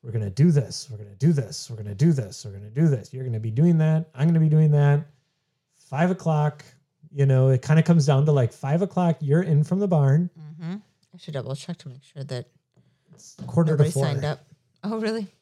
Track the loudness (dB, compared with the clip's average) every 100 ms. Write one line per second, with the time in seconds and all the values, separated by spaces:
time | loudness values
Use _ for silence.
0 | -8 -6 -6 2 2 2 -2 -12 -14 -16
1 | -16 -2 0 0 -4 -12 -14 -12 -12 0
2 | 2 2 -4 -14 -16 -16 -10 0 0 0
3 | -6 -12 -8 -6 -4 2 2 4 2 0
4 | -4 -2 0 2 4 4 4 4 4 2
5 | -2 _ _ _ _ _ _ _ _ -2
6 | 0 0 -2 0 0 -4 -20 _ _ _
7 | -14 0 2 4 4 2 2 2 4 4
8 | 4 2 2 2 0 -4 -4 -2 -2 0
9 | 0 -2 0 0 2 0 2 -2 0 2
10 | 4 2 0 -8 -20 -12 -10 -12 _ _
11 | _ -20 -12 -10 -8 -10 -10 -14 -14 -20
12 | _ -16 -10 -10 -12 _ _ _ _ _
13 | _ -20 -20 -18 -4 0 0 2 2 2
14 | -2 -2 -6 -8 _ _ _ _ -8 -4
15 | -4 -4 -8 _